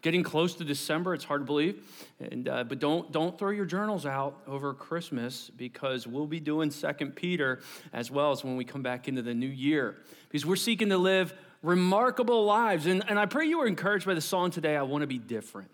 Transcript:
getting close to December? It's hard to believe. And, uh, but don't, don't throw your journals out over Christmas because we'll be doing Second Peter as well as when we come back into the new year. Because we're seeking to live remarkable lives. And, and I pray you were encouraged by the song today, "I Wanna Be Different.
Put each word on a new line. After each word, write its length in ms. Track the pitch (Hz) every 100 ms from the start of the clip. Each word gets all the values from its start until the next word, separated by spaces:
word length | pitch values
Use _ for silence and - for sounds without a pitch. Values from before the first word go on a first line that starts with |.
getting 220 | 160 175
close 320 | 175 151 175 175
to 80 |
December? 500 | 160 139 - 156 180
It's 120 | 160 -
hard 160 | 143
to 40 | 135
believe. 380 | 147 160 202 - - - _
And, 300 | - - 131
uh, 140 | 127
but 160 | 120 143
don't, 320 | 147 160 170
don't 260 | 202 208 180
throw 140 | 196
your 160 | 208 185
journals 400 | 180 214 196 143
out 340 | 135 139 139 -
over 260 | 139 139
Christmas 800 | 135 - 165 175 131 120 127 -
because 560 | - 123 - 135 127 120
we'll 180 | 127 151
be 140 | 165
doing 320 | 151 151 156
Second 440 | 143 151 143 139 -
Peter 440 | 180 175 135 123 - - -
as 160 | - 120
well 220 | 139 147
as 120 | 135
when 120 | 131 127
we 100 | 127
come 160 | 139
back 260 | 127 123 127
into 140 | 131
the 140 | 117 120
new 100 | 131
year. 520 | 139 135 151 120 - - - -
Because 160 | 147
we're 120 | 151 196
seeking 340 | - 220 214
to 80 | 190
live 380 | 185 190 175 - - -
remarkable 800 | 160 180 180 196 247 247 240 240
lives. 440 | 208 208 233 180 151
And, 160 | 190 214
and 120 | 208
I 80 | 208
pray 180 | 277 320
you 140 | 330
were 80 | 254
encouraged 400 | 175 190 202 190
by 80 | 180
the 60 |
song 280 | 156 185 180
today, 260 | 170 156 147
"I 60 |
Wanna 240 | 135 147 143
Be 140 | 127
Different. 500 | 107 113 - 98 95